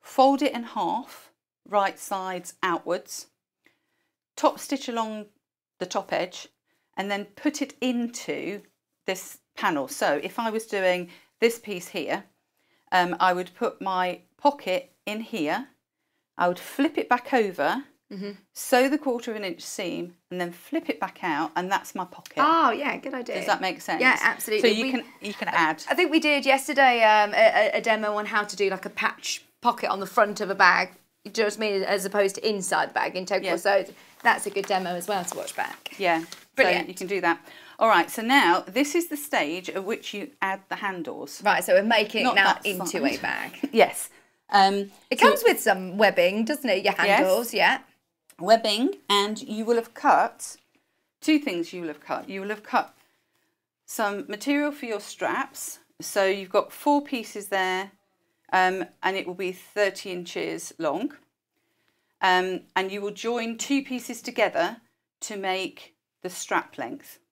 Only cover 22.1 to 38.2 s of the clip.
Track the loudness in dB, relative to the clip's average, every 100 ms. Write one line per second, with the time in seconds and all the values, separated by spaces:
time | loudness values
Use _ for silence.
22.1 | -12 -12 0 4 4 4 2 -4 -6 -8
23.1 | -10 -8 -6 -2 0 0 -6 -6 2 2
24.1 | 4 0 0 -2 2 4 4 0 -2 -6
25.1 | -12 -12 -8 -2 2 2 0 -2 0 4
26.1 | 2 2 2 4 2 2 4 4 6 6
27.1 | 6 4 6 6 6 2 2 0 0 0
28.1 | -4 -2 -2 -4 -2 -2 -2 -8 -4 -4
29.1 | -4 -8 -10 _ _ -2 0 -2 -4 0
30.1 | 2 2 2 -6 6 6 6 0 -8 _
31.1 | _ -10 0 0 0 -2 0 0 -2 0
32.1 | 2 2 2 -2 -2 0 0 0 -2 -4
33.1 | -4 -4 -2 -2 0 2 2 0 -12 -20
34.1 | _ 0 0 -2 -6 -2 -2 -2 -6 -4
35.1 | -4 -4 -8 -10 -6 -8 -8 -16 -4 0
36.1 | 0 -2 -16 -12 2 2 2 -2 -8 -6
37.1 | 0 0 0 -6 -20 -20 0 4 4 4
38.1 | -4